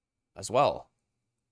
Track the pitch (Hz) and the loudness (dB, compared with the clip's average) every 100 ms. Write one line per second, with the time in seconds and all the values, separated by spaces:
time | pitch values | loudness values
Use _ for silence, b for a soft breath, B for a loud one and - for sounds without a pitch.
0 | _ _ _ - 101 120 131 64 - _ | _ _ _ -16 -4 2 2 0 -8 _
1 | _ _ _ _ _ | _ _ _ _ _